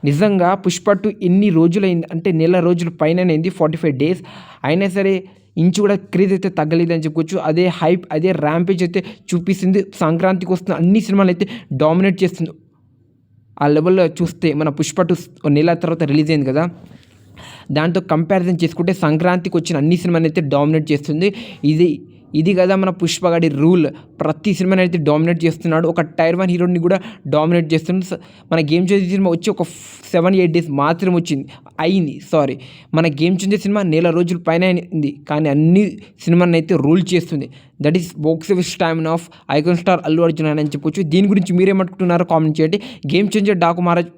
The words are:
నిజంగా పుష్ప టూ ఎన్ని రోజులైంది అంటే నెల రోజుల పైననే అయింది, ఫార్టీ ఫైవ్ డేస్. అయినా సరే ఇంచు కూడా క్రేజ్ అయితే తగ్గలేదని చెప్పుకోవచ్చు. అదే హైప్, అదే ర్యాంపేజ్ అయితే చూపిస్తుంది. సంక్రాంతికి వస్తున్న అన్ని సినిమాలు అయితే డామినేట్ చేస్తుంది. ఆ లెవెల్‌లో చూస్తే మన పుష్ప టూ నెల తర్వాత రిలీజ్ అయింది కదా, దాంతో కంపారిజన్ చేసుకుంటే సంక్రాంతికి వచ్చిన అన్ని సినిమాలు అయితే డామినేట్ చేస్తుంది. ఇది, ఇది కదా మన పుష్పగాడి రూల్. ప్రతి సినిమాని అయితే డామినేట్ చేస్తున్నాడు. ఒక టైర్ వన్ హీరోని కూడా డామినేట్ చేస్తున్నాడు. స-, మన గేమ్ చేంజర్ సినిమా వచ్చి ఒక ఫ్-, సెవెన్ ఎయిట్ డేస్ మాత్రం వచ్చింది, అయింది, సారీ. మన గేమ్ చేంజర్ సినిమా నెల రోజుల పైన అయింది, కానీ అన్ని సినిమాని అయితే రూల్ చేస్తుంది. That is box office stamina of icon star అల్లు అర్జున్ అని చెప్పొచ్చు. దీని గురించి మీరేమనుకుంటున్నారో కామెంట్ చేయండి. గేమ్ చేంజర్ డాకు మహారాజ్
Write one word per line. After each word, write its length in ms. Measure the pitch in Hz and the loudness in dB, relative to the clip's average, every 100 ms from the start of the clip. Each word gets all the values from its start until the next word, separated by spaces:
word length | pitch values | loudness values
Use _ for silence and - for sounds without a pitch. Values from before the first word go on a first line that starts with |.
| 147 | 0
నిజంగా 400 | 143 208 196 175 196 | 2 2 2 2 0
పుష్ప 280 | 190 170 - 196 | -2 -2 0 0
టూ 60 | 214 - 180 | 0 -2 0
ఎన్ని 200 | 185 208 160 | 2 4 4
రోజులైంది 480 | 165 175 196 170 160 | 2 2 0 -2 -4
అంటే 160 | 165 185 165 | -4 -2 0
నెల 200 | 165 180 170 | 2 2 2
రోజుల 240 | 175 170 - | 0 -2 -2
పైననే 300 | 156 170 180 | 0 2 0
అయింది, 160 | 156 165 185 | 0 -2 -2
ఫార్టీ 200 | 156 160 | -2 0
ఫైవ్ 120 | 160 131 | -2 0
డేస్. 180 | 147 185 - - - - 131 | -2 -2 -8 -20 -20 -8 -2
అయినా 200 | 165 196 190 | 0 0 0
సరే 160 | 196 190 185 - _ - | 0 -2 -4 -20 _ 0
ఇంచు 160 | 170 180 | 2 2
కూడా 120 | 202 196 - | 2 0 -2
క్రేజ్ 180 | 170 190 190 | 0 0 0
అయితే 140 | 190 180 | -4 -2
తగ్గలేదని 460 | 151 165 170 165 156 | 0 0 0 -2 -2
చెప్పుకోవచ్చు. 320 | 156 160 185 151 | -4 -4 -4 -2
అదే 160 | 160 180 170 | 0 0 0
హైప్, 240 | 160 175 - 156 | 0 0 -2 -2
అదే 160 | 180 175 147 | -2 0 -2
ర్యాంపేజ్ 360 | 165 180 185 175 | -2 -2 -2 -2
అయితే 160 | 185 180 - - | -4 -8 -16 -6
చూపిస్తుంది. 500 | 175 175 190 185 190 202 - | -4 -2 -2 0 0 -2 -2
సంక్రాంతికి 500 | 165 165 185 190 180 180 | -2 0 0 -2 -2 -4
వస్తున్న 200 | - 165 | -4 0
అన్ని 200 | 170 208 - | 2 2 2
సినిమాలు 260 | 196 190 | 2 2
అయితే 120 | 180 196 - - 135 | 2 -4 -6 -8 -2
డామినేట్ 340 | 151 170 190 185 | 2 2 2 2
చేస్తుంది. 280 | 185 - 160 - _ _ _ _ _ _ _ _ _ - | -2 -2 -10 -10 _ _ _ _ _ _ _ _ _ -4
ఆ 60 | 143 151 | 0 2
లెవెల్‌లో 300 | 165 185 170 160 | 2 2 2 0
చూస్తే 300 | 170 - 165 143 | -6 -2 -2 0
మన 80 | 156 143 | -2 -2
పుష్ప 200 | 156 - 175 | -4 -2 0
టూ 60 | 175 - - 156 143 | -2 -4 -6 0 2
నెల 160 | 165 170 | 2 0
తర్వాత 180 | 170 165 151 | -2 -2 0
రిలీజ్ 200 | 147 156 | 0 2
అయింది 140 | 156 131 | 0 0
కదా, 120 | 135 175 175 - - _ _ _ - - - - 143 | -2 -2 -6 -20 -20 _ _ _ -20 -20 -20 -6 -2
దాంతో 240 | 165 175 180 | 0 -2 -2
కంపారిజన్ 480 | 156 165 190 180 175 | -2 0 0 0 -2
చేసుకుంటే 300 | 165 - 175 180 | -2 -2 -2 0
సంక్రాంతికి 520 | 156 156 180 180 180 170 | 0 0 0 0 -2 -4
వచ్చిన 180 | 170 160 | -2 -2
అన్ని 140 | 147 170 | 2 0
సినిమాలు 240 | 180 165 165 | 0 0 0
అయితే 120 | 160 147 | -2 0
డామినేట్ 340 | 143 147 160 151 | 0 2 0 0
చేస్తుంది. 380 | 143 147 151 196 202 - - 143 | -2 -2 -2 -2 -4 -16 -4 -2
ఇది, 180 | 156 175 147 - - - 147 | 2 2 0 -10 -20 -6 -2
ఇది 120 | 160 185 | 0 2
కదా 160 | 185 190 | 2 2
మన 80 | 190 185 | 0 -2
పుష్పగాడి 480 | 170 - 175 170 165 139 | -4 -2 0 2 0 2
రూల్. 240 | 156 185 147 - - - | 2 4 2 -4 -20 -6
ప్రతి 300 | 151 156 214 175 | -4 -2 -2 -2
సినిమాని 240 | 185 190 | 0 2
అయితే 140 | 185 170 151 | 2 0 0
డామినేట్ 320 | 151 165 170 | 2 2 0
చేస్తున్నాడు. 420 | 165 160 170 160 165 | -2 -2 -2 0 0
ఒక 80 | 170 156 - | -2 -4 0
టైర్ 180 | 165 175 | 0 2
వన్ 100 | 190 | 0
హీరోని 280 | 175 180 180 170 | 0 0 0 0
కూడా 120 | 185 - - - | 0 -4 -16 -2
డామినేట్ 340 | 147 156 175 160 | 0 2 0 2
చేస్తున్నాడు. 340 | 160 160 180 180 | -2 -2 -4 -4
స-, 80 | - - - - | -10 -14 -20 -4
మన 80 | 165 151 | -2 0
గేమ్ 160 | 165 180 | 0 2
చేంజర్ 200 | 196 180 | 0 0
సినిమా 160 | 196 190 170 | 0 0 0
వచ్చి 120 | 170 | -2
ఒక 80 | - 170 | -4 -6
ఫ్-, 300 | - - - - | -8 -20 -20 -4
సెవెన్ 240 | 180 175 190 | 0 2 2
ఎయిట్ 120 | 180 165 | 2 0
డేస్ 140 | 160 139 | -2 -2
మాత్రం 320 | 143 170 190 175 | 0 0 0 0
వచ్చింది, 260 | 170 143 - - - - | 0 -6 -6 -16 -20 -4
అయింది, 300 | 160 190 156 123 - | 0 0 -2 -6 -2
సారీ. 240 | 160 143 - - - - 160 | 0 0 -4 -12 -20 -6 0
మన 80 | 165 139 | 0 0
గేమ్ 180 | 165 185 | 0 0
చేంజర్ 200 | 190 202 196 | 0 -2 0
సినిమా 160 | 208 190 | -2 0
నెల 160 | 156 170 165 | 2 2 2
రోజుల 220 | 175 175 170 | 0 -2 -2
పైన 160 | 165 185 | 0 2
అయింది, 420 | 180 170 160 143 - 147 | 0 -2 -4 -4 -6 -6
కానీ 180 | 151 156 | -2 0
అన్ని 300 | 139 160 180 202 - - _ - | 2 4 4 2 -4 -18 _ 0
సినిమాని 320 | 170 180 165 | 2 4 2
అయితే 140 | 160 175 139 | 0 0 2
రూల్ 160 | 175 170 | 2 2
చేస్తుంది. 340 | 175 170 156 127 - - _ 147 | -2 -2 -8 -8 -14 -20 _ 0
That 100 | 175 | 0
is 60 | 175 - 151 | -4 -4 -2
box 260 | 160 - 185 | -2 0 -2
office 140 | 175 - | -2 -4
stamina 360 | 170 165 160 165 | -2 -2 -2 -4
of 80 | - - - 143 | -6 -20 -4 -2
icon 220 | 156 175 | 0 0
star 140 | 175 175 156 | 2 0 0
అల్లు 120 | 160 170 | 2 2
అర్జున్ 220 | 156 156 | 0 -2
అని 180 | 151 151 143 | -2 -2 -4
చెప్పొచ్చు. 240 | 156 151 170 | -6 -4 0
దీని 140 | 165 196 | 2 4
గురించి 220 | 196 170 175 | 2 2 2
మీరేమనుకుంటున్నారో 680 | 190 190 180 - 180 175 175 | 2 2 -2 -4 0 0 2
కామెంట్ 240 | 165 156 156 | 2 0 0
చేయండి. 200 | 156 202 - - 139 | 0 0 -6 -12 -2
గేమ్ 160 | 160 202 214 | 0 0 0
చేంజర్ 220 | 202 190 | 0 2
డాకు 180 | 170 170 175 | 0 0 0
మహారాజ్ 240 | 170 170 | 0 -2